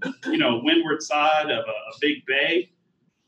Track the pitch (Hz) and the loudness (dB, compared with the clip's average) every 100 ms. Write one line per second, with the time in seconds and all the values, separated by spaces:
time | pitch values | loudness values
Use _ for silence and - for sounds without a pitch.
0 | - - - 160 131 117 143 165 160 156 | -10 -8 -4 0 2 2 2 2 2 -2
1 | - 147 151 156 151 - 110 107 - - | -2 0 4 2 2 -2 -4 -8 -12 -4
2 | 147 143 - 139 156 170 - _ _ _ | -2 -2 -2 0 0 0 -2 _ _ _
3 | _ _ | _ _